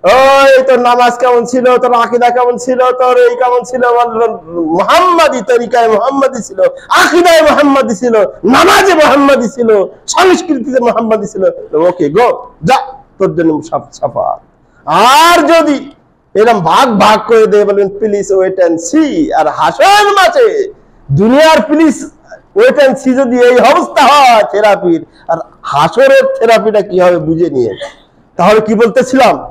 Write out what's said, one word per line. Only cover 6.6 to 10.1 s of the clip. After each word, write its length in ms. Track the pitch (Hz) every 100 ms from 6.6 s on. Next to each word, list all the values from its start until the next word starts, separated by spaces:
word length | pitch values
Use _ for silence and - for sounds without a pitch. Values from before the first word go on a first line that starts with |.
| 185 - -
আকীদায় 540 | 294 359 349 349 330
মোহাম্মদী 520 | 311 254 285 277 233
ছিল, 280 | 226 247 220 190 -
নামাজে 500 | 185 262 349 392 392
মোহাম্মদী 540 | 330 294 277 277 262 233
ছিল, 360 | - 226 214 180 -
সংস্কৃতিতে 760 | -